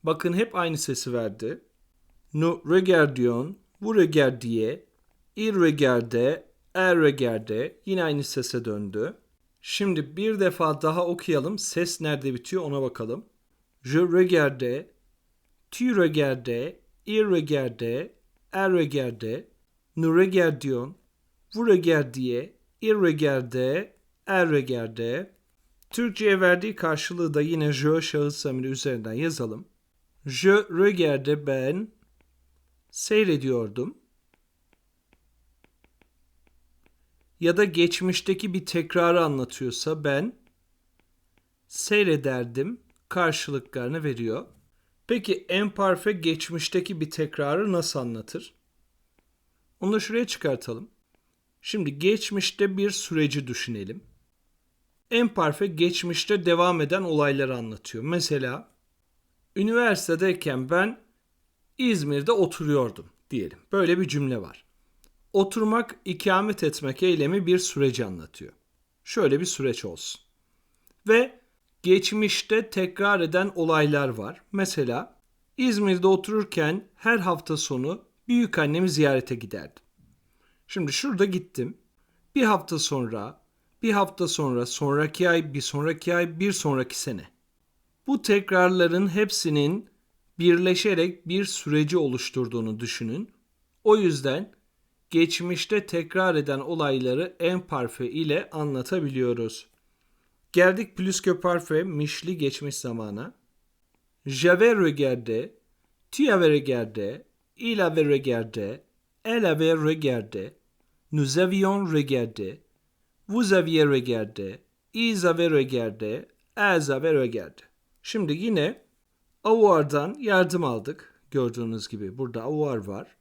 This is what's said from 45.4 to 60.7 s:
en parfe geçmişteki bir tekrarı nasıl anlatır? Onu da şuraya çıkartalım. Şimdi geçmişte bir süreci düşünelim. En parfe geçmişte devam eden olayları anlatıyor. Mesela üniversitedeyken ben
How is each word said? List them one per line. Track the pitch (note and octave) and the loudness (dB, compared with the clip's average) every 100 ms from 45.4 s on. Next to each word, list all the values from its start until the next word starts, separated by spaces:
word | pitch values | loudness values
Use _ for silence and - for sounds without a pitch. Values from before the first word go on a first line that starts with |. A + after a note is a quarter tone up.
| - | -2
en | F#3 G#3 | -2 -2
parfe | G3+ F#3+ F3 G#3+ | 0 0 2 0
geçmişteki | G3 D#3+ D#3+ - E3 - F#3 F3+ E3+ | 0 -2 -2 -6 -8 -2 -4 -4 -6
bir | D#3 | -6
tekrarı | - D3+ - C#3+ D#3+ G#3 | -4 -6 -2 -2 0 0
nasıl | F3 - C#3+ | 0 -2 -6
anlatır? | A#2+ A2+ - - - _ _ _ _ _ _ _ _ _ _ _ _ _ | -6 -8 -10 -14 -14 _ _ _ _ _ _ _ _ _ _ _ _ _
Onu | F#3+ | -2
da | G#3+ | 0
şuraya | G#3 A3+ A#3+ | 0 -2 -2
çıkartalım. | - D#3 B2+ - A#2 A3 _ _ _ _ _ _ _ | -4 -4 -4 -8 -12 -14 _ _ _ _ _ _ _
Şimdi | - G#3+ D3+ C#3 | -8 -4 -4 0
geçmişte | F3 G#3+ - G3+ F#3+ - G3+ F#3+ | 0 0 -2 -4 -4 0 -2 0
bir | G3+ | -2
süreci | G3 - D#3+ D3 C#3 B2+ | -2 -4 0 0 -2 -6
düşünelim. | A#2 - A2 G2 E3+ - _ _ _ _ _ _ _ _ _ _ | -8 -6 -8 -10 -14 -18 _ _ _ _ _ _ _ _ _ _
En | A#3 A#3+ | 2 2
parfe | G#3+ D#3 D3 G3+ | 2 0 0 -4
geçmişte | D#3 F3 F3 F3 E3 - G#3 E3+ | 2 0 0 -4 -4 0 0 2
devam | E3+ F3+ E3+ | 4 4 2
eden | C#3+ F#3+ | 0 0
olayları | F3+ D3+ C#3+ C#3 C3+ B2 | 0 2 2 2 -2 -4
anlatıyor. | A2+ G#2 - A2 | -8 -12 -12 -8
Mesela | C#3 F3 - D3 C3 C#3+ - _ _ _ _ _ _ _ _ - | -4 -2 0 -2 -4 -6 -14 _ _ _ _ _ _ _ _ -2
üniversitedeyken | G#3 A#3 A#3+ G3 - E3 F#3+ F3+ D#3 B2+ | 0 2 2 0 0 0 0 0 -4 -4
ben | C3 | 0